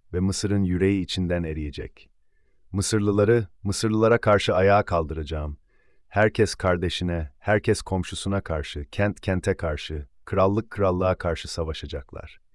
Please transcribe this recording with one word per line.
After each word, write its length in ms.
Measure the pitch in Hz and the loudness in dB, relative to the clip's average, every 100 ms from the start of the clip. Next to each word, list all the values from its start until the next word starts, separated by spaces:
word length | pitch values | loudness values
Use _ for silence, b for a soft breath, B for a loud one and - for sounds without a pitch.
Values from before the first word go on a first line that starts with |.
| _ | _
ve 80 | 90 | -2
Mısır'ın 440 | 95 95 101 101 | -2 0 0 0
yüreği 380 | 92 90 95 98 | 0 2 2 2
içinden 400 | 87 95 87 87 | -2 -4 -2 -2
eriyecek. 680 | 80 78 76 - - - - _ _ _ _ _ _ | -2 -6 -8 -8 -12 -16 -20 _ _ _ _ _ _
Mısırlıları, 760 | 95 - 107 104 101 101 117 104 - | -4 0 2 2 4 4 4 2 -6
Mısırlılara 560 | 98 - 110 110 110 117 | -6 -2 0 2 4 4
karşı 360 | 107 101 - | 4 4 4
ayağa 300 | 92 98 101 | 4 6 4
kaldıracağım. 720 | - 87 78 80 76 78 73 73 _ _ _ _ _ | 4 0 -2 -6 -6 -6 -8 -10 _ _ _ _ _
Herkes 460 | 101 107 - 101 | 2 2 2 0
kardeşine, 760 | - 92 87 87 - 90 85 78 - | 0 0 0 -2 -2 -2 -4 -6 -6
herkes 440 | - 107 - 104 | 0 0 2 -2
komşusuna 580 | - 95 - 92 98 98 | -2 -4 -4 -6 -4 -4
karşı, 440 | - 78 73 73 | -4 -6 -6 -10
kent 360 | 67 - 104 - | -8 -2 -2 -2
kente 360 | - 92 101 92 | -2 0 0 -2
karşı, 500 | 82 80 - 78 71 - | -4 -6 -6 -10 -10 -18
krallık 460 | - 98 95 104 - | -4 2 4 2 -2
krallığa 440 | - 98 90 92 | 0 2 2 2
karşı 380 | 90 87 80 - | 0 -2 -4 -6
savaşacaklar. 880 | - 80 73 73 73 - - - - _ | -6 -6 -6 -10 -10 -12 -16 -16 -20 _